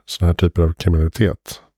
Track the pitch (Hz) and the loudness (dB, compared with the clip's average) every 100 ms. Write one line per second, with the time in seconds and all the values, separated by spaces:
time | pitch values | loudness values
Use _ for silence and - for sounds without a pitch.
0 | - - 87 85 87 - 82 - 95 80 | -12 -2 0 2 0 0 -2 0 0 0
1 | 80 - 101 - - - _ | 0 0 -2 -2 -14 -20 _